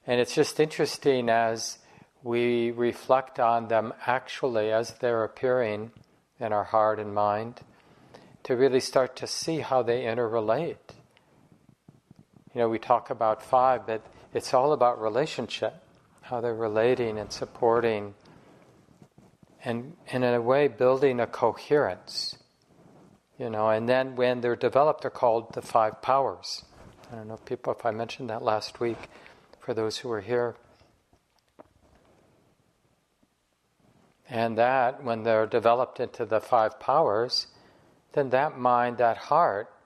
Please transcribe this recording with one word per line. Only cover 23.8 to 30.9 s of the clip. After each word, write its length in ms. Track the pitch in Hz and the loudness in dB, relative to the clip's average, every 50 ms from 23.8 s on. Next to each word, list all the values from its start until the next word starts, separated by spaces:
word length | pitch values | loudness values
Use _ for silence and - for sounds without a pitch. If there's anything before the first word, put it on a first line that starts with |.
| 117 117 | 2 2
then 260 | 127 131 131 135 131 | 2 2 2 -2 0
when 260 | 120 123 123 123 123 | 0 2 2 2 0
they're 160 | 117 120 120 | 0 -2 0
developed, 460 | 113 127 120 - 131 147 156 147 - | 0 0 2 4 4 4 4 2 0
they're 80 | - 131 | -6 -8
called 440 | - - - 120 110 113 110 - - | -2 2 2 2 2 2 -2 -6 -12
the 80 | 123 | -12
five 380 | - - - 120 110 110 104 - | -12 0 2 2 2 2 0 -4
powers. 600 | - - 131 139 135 113 90 85 - - - - - _ - - - - - - - - | 0 2 2 2 2 0 -4 -6 -10 -12 -12 -12 -14 _ -20 -20 -20 -20 -20 -20 -20 -18
I 60 | 120 | -16
don't 120 | 113 110 107 | -14 -12 -14
know 60 | 110 | -14
if 100 | - - | -14 -10
people, 280 | - 127 - - 127 | -10 -10 -6 -4 -4
if 120 | 123 - - | -4 -2 -2
I 60 | 117 | -4
mentioned 400 | 107 110 117 117 - - 135 113 | -2 -2 -6 -8 -8 -12 -10 -8
that 120 | 107 120 | -8 -4
last 380 | 127 120 107 107 - - - - | -2 -2 -2 -2 -4 -8 -8 -4
week 280 | 120 117 113 - - - - - - - - _ _ _ - _ | -4 -4 -4 -6 -12 -20 -20 -20 -20 -20 -20 _ _ _ -20 _
for 160 | - - 120 | -8 -6 -4
those 240 | 110 110 110 104 - | -2 -2 -4 -4 -6
who 100 | - 123 | -8 -6
were 120 | 113 104 | -8 -6
here. 360 | 95 107 123 120 120 117 107 - _ _ _ _ _ _ | -4 -2 -2 -2 -2 -2 -6 -10 _ _ _ _ _ _